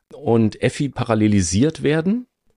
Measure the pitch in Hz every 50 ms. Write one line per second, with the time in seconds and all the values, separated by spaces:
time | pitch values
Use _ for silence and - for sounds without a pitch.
0 | _ _ - - - - 117 117 113 107 101 - - - - - 143 135 - -
1 | - - 113 107 107 107 104 101 92 80 90 98 127 156 156 - 135 139 151 160
2 | 160 185 214 247 247 - _ _ _ _ _